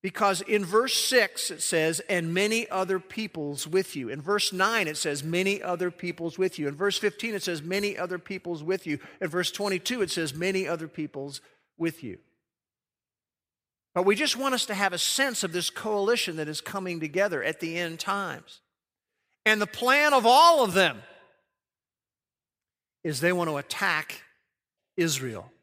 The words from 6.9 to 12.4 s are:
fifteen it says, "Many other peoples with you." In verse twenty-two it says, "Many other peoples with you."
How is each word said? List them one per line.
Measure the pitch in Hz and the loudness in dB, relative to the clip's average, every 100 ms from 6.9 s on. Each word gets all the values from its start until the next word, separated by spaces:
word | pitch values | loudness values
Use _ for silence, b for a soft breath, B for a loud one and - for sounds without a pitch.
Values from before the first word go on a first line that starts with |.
| - | 0
fifteen | 208 - 226 | -2 -2 -8
it | 202 | -6
says, | 185 165 | -4 -6
"Many | 156 196 202 - | -4 -2 -2 -4
other | 175 180 | -6 -6
peoples | - 190 175 165 | -8 -10 -8 -8
with | 156 190 165 | -2 -4 -2
you." | 147 B B | -6 B B
In | 180 | -4
verse | 170 175 | -2 -2
twenty-two | - 202 185 - 247 | -2 -4 -2 -2 -2
it | 185 | -2
says, | - 160 | -2 -4
"Many | 143 180 190 170 | -2 -2 -2 -2
other | 165 156 | -4 -6
peoples | - 151 139 139 139 b b b _ | -10 -10 -8 -12 -14 b b b _
with | 165 156 | -4 -4
you." | 120 90 _ _ | -14 -14 _ _